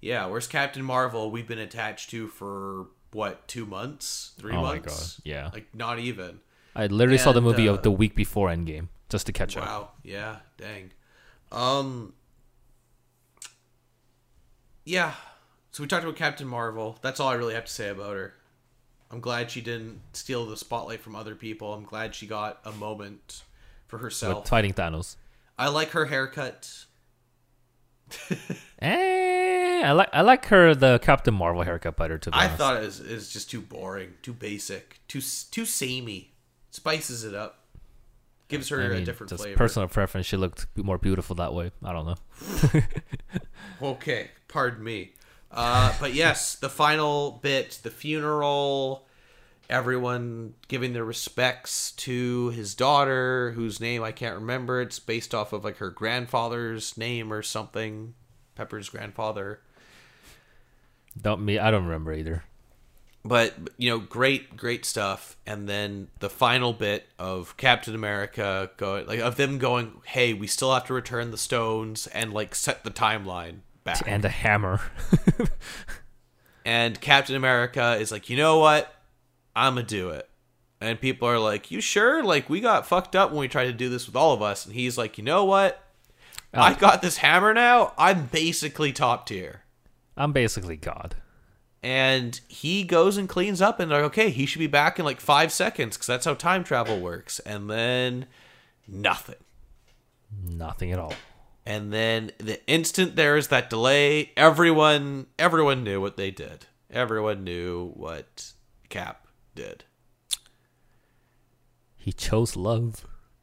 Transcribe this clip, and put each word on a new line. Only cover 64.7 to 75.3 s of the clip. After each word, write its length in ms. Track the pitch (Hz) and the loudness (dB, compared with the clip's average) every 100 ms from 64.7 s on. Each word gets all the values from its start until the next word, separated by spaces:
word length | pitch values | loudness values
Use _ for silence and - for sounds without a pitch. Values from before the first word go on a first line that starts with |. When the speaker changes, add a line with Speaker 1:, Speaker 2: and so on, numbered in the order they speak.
| 120 | -4
Speaker 1:
stuff. 520 | - - 101 95 - - - | -4 -2 -2 -2 -8 -20 -12
And 220 | 104 101 | -10 -6
then 400 | 101 104 101 98 - | -4 -4 -8 -12 -10
the 100 | 98 | -10
final 420 | - 123 123 123 | 0 2 4 0
bit 340 | 113 107 104 - _ | 0 -2 -2 -6 _
of 380 | 92 92 87 - | -6 -6 -8 -2
Captain 380 | 135 120 - | 2 2 2
America 760 | 110 104 104 101 - 101 95 95 - | -6 -4 -4 -6 -4 -2 -2 -4 -6
going, 300 | 98 98 - | -4 -4 -4
like, 120 | 117 | -2
of 160 | 117 120 | -2 0
them 220 | 139 139 | 0 0
going, 420 | 127 123 113 - | 0 0 -2 -10
"Hey, 300 | - 131 120 | -8 0 2
we 120 | 107 101 | 2 -4
still 260 | - 131 | -2 2
have 100 | 131 - | 2 2
to 80 | |
return 360 | 131 120 127 117 | -6 -4 -6 -6
the 60 | 110 | -6
stones 680 | - 123 113 110 110 110 - | -2 0 0 -2 -4 -8 -8
and, 240 | - 113 | -6 -4
like, 200 | 104 104 | -4 -6
set 300 | - - - | -4 -4 -4
the 60 | - | -6
timeline 720 | - 113 107 98 90 85 85 - _ | 0 2 2 -4 -8 -10 -14 -20 _
back." 200 | - 85 - | -4 -4 0
Speaker 2:
And 180 | 104 | 0
a 40 | 101 | 0
hammer. 520 | - 110 104 98 98 - - - 165 | 0 2 4 4 0 -2 -6 2 4
<laughs> 1400 | - | 4